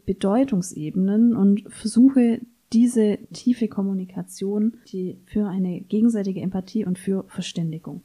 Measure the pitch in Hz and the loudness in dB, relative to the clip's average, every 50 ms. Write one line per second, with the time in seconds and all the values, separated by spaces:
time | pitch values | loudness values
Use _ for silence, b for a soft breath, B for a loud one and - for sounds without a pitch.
0 | - - 190 - - 190 202 247 269 269 220 180 180 - - - 151 156 - 185 | -6 -6 -4 -2 0 0 2 2 2 0 0 -2 -2 -4 -8 -10 -8 -4 -2 -2
1 | 190 196 202 220 233 240 226 - 196 196 202 214 - - - - - 214 - 226 | 0 2 2 4 4 4 4 4 4 4 4 2 0 -8 -14 -10 -8 0 4 6
2 | 254 269 269 262 240 233 226 - - - _ _ _ - - 226 247 240 - 226 | 6 6 6 6 4 4 2 -2 -6 -12 _ _ _ 0 2 4 4 4 4 2
3 | 214 208 196 - - - 165 - - 247 240 - 226 208 - 202 196 196 196 185 | 2 2 0 -2 -6 -12 -12 -4 -2 -2 0 0 -2 -4 -4 -4 -4 -2 -2 -4
4 | 185 185 - 185 180 - - - 196 196 208 208 208 226 226 - _ - - 185 | -6 -8 -10 -12 -12 -12 -10 -8 -6 -4 -2 0 -2 -2 -4 -6 _ -12 -10 -8
5 | 185 180 - - _ _ - 208 208 196 180 190 180 185 175 175 190 - 202 214 | -8 -8 -10 -12 _ _ -4 -4 -4 -2 -2 -4 -4 -4 -4 -8 -8 -4 -2 2
6 | 220 240 226 208 190 196 190 190 - 190 190 190 185 - - 220 202 180 180 - | 2 2 2 0 -4 -4 -6 -6 -6 -4 -4 -6 -6 -6 -6 -6 -4 -4 -4 -6
7 | - 196 190 190 190 - - - 180 - - 175 165 160 156 160 - 147 151 180 | -4 -4 -4 -4 -4 -8 -10 -10 -10 -8 -6 -6 -6 -6 -6 -8 -12 -14 -14 -14
8 | - | -16